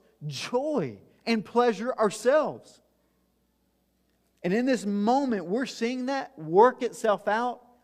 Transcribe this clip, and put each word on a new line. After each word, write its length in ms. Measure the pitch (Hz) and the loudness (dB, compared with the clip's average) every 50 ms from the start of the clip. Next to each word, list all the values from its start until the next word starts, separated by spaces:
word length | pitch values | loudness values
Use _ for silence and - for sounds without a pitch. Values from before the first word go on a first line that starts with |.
| _ _ _ _ 151 | _ _ _ _ -12
joy 720 | 151 139 120 - - - 247 277 311 302 247 160 123 104 95 - _ _ _ _ | -10 -10 -10 -8 -4 -4 -2 -2 -2 -2 -2 -2 -4 -8 -12 -20 _ _ _ _
and 180 | - 233 220 170 | -2 -2 -2 -4
pleasure 500 | - - 233 247 247 220 180 220 254 - | -2 0 2 2 2 0 0 -4 -6 -2
ourselves. 880 | - 220 202 - - - 240 277 311 277 202 131 107 - - - _ _ _ _ _ _ _ _ _ _ _ _ _ _ _ _ _ _ _ _ _ _ _ _ _ _ _ _ _ _ _ _ _ - | 0 0 0 0 0 0 2 2 4 2 0 -4 -10 -14 -20 -20 _ _ _ _ _ _ _ _ _ _ _ _ _ _ _ _ _ _ _ _ _ _ _ _ _ _ _ _ _ _ _ _ _ -4
And 100 | 180 185 | -2 0
in 120 | 226 247 | 0 2
this 200 | 269 262 202 185 | 0 0 0 -2
moment, 600 | 202 202 202 202 220 247 277 285 262 226 196 160 | -4 -2 0 2 2 2 2 2 0 -2 -2 -2
we're 200 | 165 190 262 269 | -2 -2 -2 -2
seeing 400 | - - - 226 233 262 254 247 | -4 -6 -4 -4 -4 -4 -4 -6
that 320 | 254 277 269 262 - - | -6 -6 -6 -8 -10 -12
work 460 | - 156 156 165 190 226 254 247 247 254 | -12 -6 4 6 8 8 8 6 2 -4
itself 440 | 226 - - - 220 196 - - | -6 -4 -2 0 0 0 0 0
out 340 | 208 208 226 240 247 - - - _ _ _ | 0 0 0 0 -2 -6 -8 -14 _ _ _